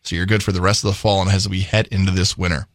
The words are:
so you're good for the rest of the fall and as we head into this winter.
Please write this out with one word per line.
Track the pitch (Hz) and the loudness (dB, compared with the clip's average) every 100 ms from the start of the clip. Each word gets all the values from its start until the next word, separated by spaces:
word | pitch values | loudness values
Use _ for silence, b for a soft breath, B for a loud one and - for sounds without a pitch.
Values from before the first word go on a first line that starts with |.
so | - 85 | -6 -4
you're | 92 | 0
good | 107 | 0
for | 101 | 0
the | 92 | 0
rest | 95 104 104 | 0 2 0
of | |
the | 98 | 0
fall | 107 98 | 0 2
and | 95 | 2
as | 98 98 | 2 0
we | 92 | -4
head | 95 107 110 | 0 -2 0
into | 101 95 | 0 2
this | 92 - - | 2 0 -2
winter. | 90 78 - | -2 -2 -6